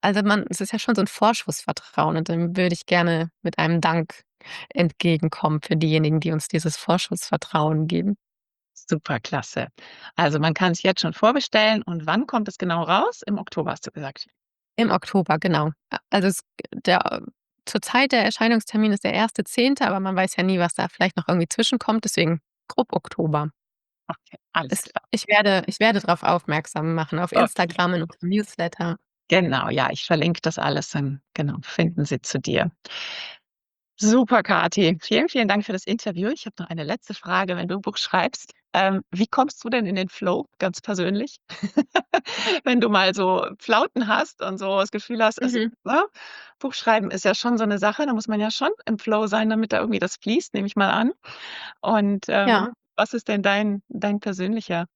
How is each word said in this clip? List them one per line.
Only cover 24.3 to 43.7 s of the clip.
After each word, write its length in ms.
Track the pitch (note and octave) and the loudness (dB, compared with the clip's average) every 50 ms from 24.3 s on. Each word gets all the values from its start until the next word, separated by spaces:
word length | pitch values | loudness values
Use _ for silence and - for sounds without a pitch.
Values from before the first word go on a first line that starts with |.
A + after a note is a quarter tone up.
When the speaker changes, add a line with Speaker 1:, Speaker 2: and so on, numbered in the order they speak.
| - - _ _ _ | -20 -20 _ _ _
Speaker 2:
alles 220 | D#3+ D#3+ C3 F#3 | -2 0 0 -2
Speaker 1:
Es, 100 | - - | -4 -4
Speaker 2:
klar. 220 | - - - _ _ | -6 -8 -10 _ _
Speaker 1:
ich 160 | - G#3+ - - | -6 -6 0 2
werde, 340 | G#3 G#3 G#3+ G3+ F#3+ F#3+ F3 | 4 4 6 6 4 4 2
ich 120 | - G3+ - | 0 0 2
werde 200 | G#3 A3 A3+ G3 | 4 4 4 4
drauf 220 | - - F3 E3+ - | 2 2 0 2 4
aufmerksam 720 | - F3 E3+ - - D3+ D3+ D3+ - - D#3 D3+ D#3+ E3 | 2 2 2 2 0 -2 -2 -2 -4 -6 -4 -2 0 0
machen, 240 | E3 D#3+ - - D#3 | 0 -2 -2 -2 -2
auf 140 | F3 E3+ - | -2 0 2
Speaker 2:
Okay. 420 | - E3+ E3 - - F3+ F3 - - | 2 2 2 2 0 0 0 2 0
Speaker 1:
Instagram 140 | F3+ F3 F3+ | 2 2 2
und 280 | F3 D#3+ E3+ - _ - | 0 -2 -4 -8 _ -4
Newsletter. 720 | F3 G3 G#3 G#3 - - - E3+ E3+ - - F#3 E3+ E3 - _ _ _ _ _ _ | 0 0 0 -2 -2 -6 -6 -6 -6 -4 -4 -4 -4 -4 -6 _ _ _ _ _ _
Speaker 2:
Genau, 380 | E3 F#3 F3+ D#3+ C3 C3 - - | 2 2 2 2 0 -2 -2 -2
ja, 200 | A#2 C#3 B2+ - | 0 0 0 0
ich 140 | - C#3+ - | -2 -6 -2
verlinke 360 | - F3 D#3 D3 E3+ E3+ - | 0 0 2 2 0 0 0
das 160 | - D#3+ E3 - | -2 -4 -2 0
alles, 320 | - C#3+ C#3+ D3 D3 - | -2 0 0 -2 -4 -4
dann, 300 | - D3+ C#3 C#3 C#3 C#3 _ _ _ | -4 -2 -2 -2 -4 -6 _ _ _
genau, 220 | - D3+ C#3+ D3 - - | -4 -4 -2 -4 -6 -8
finden 420 | - - - E3 E3 E3+ - D3 | -10 -2 0 0 0 2 -2 -2
sie 160 | - D3 C3 - | -2 -2 -6 -6
zu 160 | - - C#3 | -4 -6 -6
dir. 320 | - - - - - E3+ - _ _ - - - - - - - - - - - _ _ _ _ _ _ _ _ _ _ _ _ | -4 -2 0 0 0 0 -4 _ _ -14 -14 -12 -12 -12 -12 -12 -14 -14 -16 -20 _ _ _ _ _ _ _ _ _ _ _ _
Super, 440 | G#3 G#3+ A3 B3+ C4 G#3+ B3+ A3+ F3+ | 2 4 6 6 4 4 4 2 2
Kathi. 560 | - G3+ E3 E3 F3 - - G3 E3 E3+ D#3+ | 2 2 2 2 0 2 4 4 4 2 0
Vielen, 280 | - - G#3+ - C#4+ F4 | -2 0 0 2 2 2
vielen 180 | - C4+ A#3 G3+ | 0 0 2 2
Dank 160 | G3+ G#3 G3+ | 2 0 0
für 80 | - F#3 | -4 -6
das 140 | F#3 - | -8 -4
Interview. 420 | - G3+ A#3 - A3 F3+ E3+ F#3 G#3+ | -4 -4 -4 -4 -6 -4 -2 -2 -4
Ich 160 | D4 - - | -4 -6 -8
habe 100 | A3+ - - | -16 -12 -12
noch 100 | E3+ - | -10 -8
eine 160 | E3+ E3+ D3+ | -6 -8 -4
letzte 300 | D3 D3 D3 _ - G#3 | -4 -6 -6 _ -12 -14
Frage. 420 | - - - F3+ F#3 G3 F3+ F3+ | -12 -6 -2 -2 -2 0 -2 -2
Wenn 100 | F3 F3 | -4 -4
du 100 | F3+ - | -4 -4
'n 40 | G3+ | -4
Buch 160 | F#3+ - G3+ | -4 -6 -6
schreibst, 560 | - - - - F#3+ F3 B3 - - - - - _ _ _ - | -4 -6 -2 0 0 0 0 -4 -8 -16 -18 -20 _ _ _ 0
ähm, 260 | E3+ F#3+ F#3+ G3 F#3+ - _ | 2 2 2 2 0 -4 _
wie 160 | - F3+ A3 | -2 -2 -2
kommst 380 | - - - B3+ D4 - - - | 0 2 0 0 0 0 -10 -6
du 60 | A#3 | -2
denn 160 | A#3+ B3 A3 | -2 -2 0
in 80 | F#3 F#3 | 0 -2
den 160 | F#3+ F#3 F#3 | -2 -4 -4
Flow, 340 | - - G#3 F#3 F3+ G3+ C#4+ _ _ _ | -6 -4 -2 0 0 0 -2 _ _ _
ganz 240 | - F#3+ F3+ - _ | -4 -4 -4 -6 _
persönlich? 560 | - G#3 F#3 F3+ F#3 G3 G3+ B3 C#4+ - - _ _ | -6 -4 -2 -2 -2 -2 -2 -4 -6 -10 -18 _ _
<laughs> 1160 | - - - G3+ - - D4 _ _ F#4+ - _ - F#4+ - - - - - A4 F#4+ D#4 - | -14 -10 -10 -4 -2 -2 -2 _ _ -4 -2 _ -2 -2 -2 -2 -8 -6 -2 -2 -2 0 0
Wenn 160 | C4+ B3 B3 A#3 | 2 2 4 4
du 80 | A#3 | 4
mal 240 | G#3 G3 F#3+ F#3+ F#3+ | 4 4 4 4 2
so 320 | G3+ F#3+ F#3 F#3 F#3 - - G3+ - | 2 2 2 2 0 0 -4 -8 -12
Flauten 480 | - - | -2 2